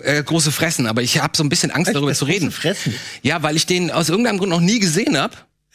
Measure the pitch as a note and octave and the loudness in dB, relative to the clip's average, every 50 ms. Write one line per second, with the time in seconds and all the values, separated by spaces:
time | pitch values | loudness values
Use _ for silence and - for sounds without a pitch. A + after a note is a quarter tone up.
0 | - C3+ C#3+ D3 C#3+ - D#3 E3 D3 D3+ C3+ - D#3+ D#3+ D#3 - B2+ A2 A2 B2+ | -2 0 0 0 0 0 0 0 0 0 0 0 -2 -2 0 0 -2 0 0 0
1 | B2 B2 - C#3 C3+ D#3+ - - D#3 C#3 C3 - - C#3+ - C#3 F#3 F#3+ - C#3+ | 0 0 0 0 0 0 0 0 0 0 0 0 -2 -2 0 0 0 0 0 0
2 | C#3+ C#3 - - - C3 E3+ G3+ D3+ - - - - D#3+ G3+ - - - A2 - | 0 0 0 0 0 0 0 0 0 -2 -4 -2 -2 -2 -2 -2 -4 -4 -4 -6
3 | - - - - - E3 D#3 E3+ C#3+ D#3 D3+ E3 - - F3+ F3+ F3+ D#3 A#2+ D#3 | -10 -14 -12 -4 -2 -2 0 0 0 0 0 0 0 0 0 0 0 0 0 0
4 | E3+ - E3 G#3 A#3+ A#3 G#3 F#3 F3+ G3+ E3 F3 E3+ F#3 A3+ B3 G3 F3 D3+ F#3+ | 0 2 2 2 2 2 0 0 0 0 2 4 4 4 4 4 2 2 2 2
5 | A#3+ D4+ E3 C3+ D#3+ A#3 - - - _ _ _ _ _ _ | 2 2 2 0 0 -2 -6 -10 -20 _ _ _ _ _ _